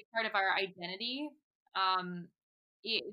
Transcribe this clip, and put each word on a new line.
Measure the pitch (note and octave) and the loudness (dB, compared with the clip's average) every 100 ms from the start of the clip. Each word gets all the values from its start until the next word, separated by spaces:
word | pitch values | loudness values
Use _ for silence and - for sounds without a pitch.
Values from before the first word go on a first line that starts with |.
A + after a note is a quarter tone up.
| - | 0
part | A3+ A3 | -2 2
of | |
our | G#3+ F#3+ F3+ | 2 2 2
identity, | G3 F3+ F3 F#3+ A#3+ C4 D4 C#4+ _ _ _ - | 0 -4 -6 -6 -4 -4 -6 -10 _ _ _ 0
um, | F#3+ F#3 F3+ F3+ F3 _ _ _ _ _ | 2 2 0 -6 -10 _ _ _ _ _
it, | G#3+ A3 - | -2 0 -2